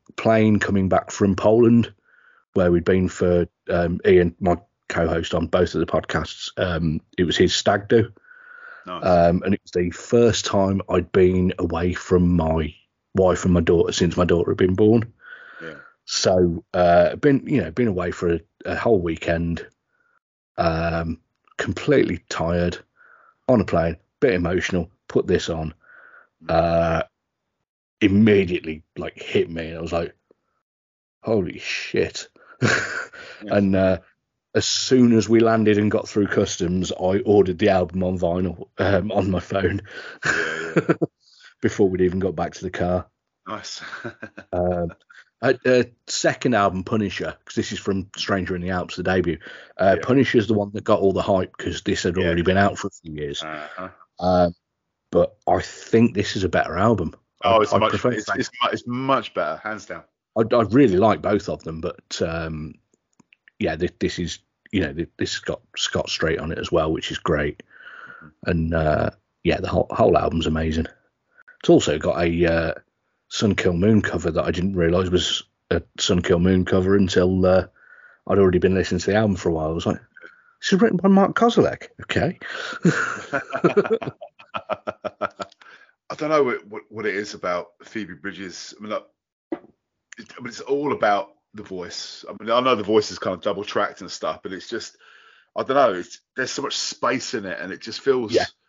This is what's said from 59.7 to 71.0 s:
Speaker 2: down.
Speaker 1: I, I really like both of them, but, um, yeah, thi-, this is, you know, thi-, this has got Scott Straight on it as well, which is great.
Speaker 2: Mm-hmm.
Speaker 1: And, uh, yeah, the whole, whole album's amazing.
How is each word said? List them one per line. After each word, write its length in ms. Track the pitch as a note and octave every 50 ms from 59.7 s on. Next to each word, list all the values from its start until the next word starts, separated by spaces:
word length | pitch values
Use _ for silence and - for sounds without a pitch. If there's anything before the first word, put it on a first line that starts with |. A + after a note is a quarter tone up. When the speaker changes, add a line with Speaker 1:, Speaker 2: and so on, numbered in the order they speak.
| G#2+ G2+ F2+
Speaker 2:
down. 160 | - F2 D#2+ - _ _ _ _ _ -
Speaker 1:
I, 60 | A2 A#2 G#2+ B2
I 100 | A#2+ A2+
really 340 | F2+ G#2 C#3 C#3+ A2+ F2+ F2+
like 240 | G#2+ A2 G2 - -
both 260 | F#2+ G#2+ G2 - -
of 140 | D#2+ D2 -
them, 180 | D#2+ D#2+ D#2+
but, 400 | D2+ - - - _ - - -
um, 540 | G2 E2 D#2+ E2 E2 E2 D#2+ D2+ D#2 D2 - _ _ _ _ _ _ _ _ _ _ _ _ _ _ - _ -
yeah, 140 | G2+ F2 D#2+
thi-, 140 | D#2+ F2+ E2+ - -
this 180 | F#2+ F2 - -
is, 180 | F2 D#2+ - - _ _ _ _ _ - -
you 80 | F#2+
know, 120 | E2 C#2+ C#2
thi-, 140 | D#2+ E2 - _ -
this 140 | - - -
has 60 | -
got 200 | - - - - _ _ -
Scott 320 | - - - - E2+ - -
Straight 280 | - - - D#2+ D#2+ -
on 100 | - D#2+ E2
it 60 | D2+
as 120 | D#2 - E2+
well, 200 | E2 D#2 D#2 D#2+
which 180 | D#2 - - D2
is 60 | -
great. 440 | - - D#2 D2 D2 C#2+ - _ - _ _ - - - - - - - - - -
Speaker 2:
Mm-hmm. 280 | - _ _ - -
Speaker 1:
And, 240 | F2+ E2 E2 D#2+ E2
uh, 360 | E2 D#2 D2+ D2+ - D2+ D2 - _ _ _ _ _ -
yeah, 140 | F2 F2 -
the 80 | F2+ -
whole, 180 | F#2+ E2+ - -
whole 260 | - - A2+ - E2+ -
album's 280 | - - E2 D#2+ D#2+
amazing. 400 | D#2+ D#2 D#2 D#2+ D#2+ D#2 D#2+ D#2+ - - _